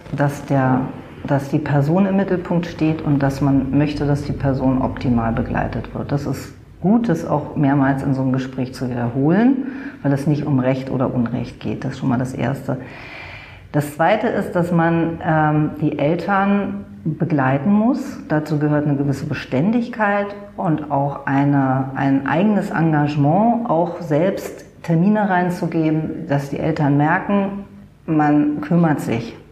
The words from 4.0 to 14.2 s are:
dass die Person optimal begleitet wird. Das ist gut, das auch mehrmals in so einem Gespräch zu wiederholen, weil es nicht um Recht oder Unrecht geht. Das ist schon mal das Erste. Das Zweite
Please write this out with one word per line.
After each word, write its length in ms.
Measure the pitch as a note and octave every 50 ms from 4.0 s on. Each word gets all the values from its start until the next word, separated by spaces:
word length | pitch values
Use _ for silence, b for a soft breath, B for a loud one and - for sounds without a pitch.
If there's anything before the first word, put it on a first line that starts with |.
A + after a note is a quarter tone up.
| D3
dass 160 | C#3+ C#3+ C#3
die 80 | - -
Person 520 | C#3+ - - C#3 C3 C3 C3 C3 C3 C3
optimal 500 | B2+ - - - - C3 A#2+ A#2 A2+ A2+
begleitet 600 | A#2 B2 A2+ - - G2+ G#2 - - A#2 - - -
wird. 160 | A#2+ - -
Das 140 | C#3+ C#3+ C#3+
ist 280 | C3+ C#3 - - - - - - - - -
gut, 280 | - F3+ A3+ A#3+ A#3 -
das 180 | E3 - -
auch 300 | - - D3 - - -
mehrmals 480 | D#3 D3 C3+ C#3+ C#3+ C3+ C3+ C#3 C#3 -
in 100 | C#3+ C3
so 80 | C3
einem 100 | C3 C3
Gespräch 400 | B2+ C3 C3 - - C3+ B2+ B2
zu 160 | - - C3+ B2
wiederholen, 800 | B2 A#2+ A#2+ A#2+ A#2+ C3+ C3+ D3+ F3 G3 A#3 C4 C#4+ B B B B B B B B B -
weil 80 | C#3
es 160 | C#3+ C#3 - D#3+
nicht 180 | C#3+ C#3 -
um 140 | D3+ C#3 B2+
Recht 300 | B2 B2+ C3 C3 - -
oder 220 | - B2+ C3 -
Unrecht 460 | - B2+ A#2 A2+ - - - - - -
geht. 260 | - G#2+ A2 G#2+ -
Das 100 | C3 C3+
ist 40 | -
schon 100 | D3 C3+
mal 100 | B2 B2+
das 140 | B2+ B2+
Erste. 440 | - C3+ C3+ D3 C#3 - - - C3 B2+ B B B B B B B B B B B B B B B B B B
Das 240 | - D3+ D3 - -
Zweite 320 | - D#3+ F3+ G#3+ G#3+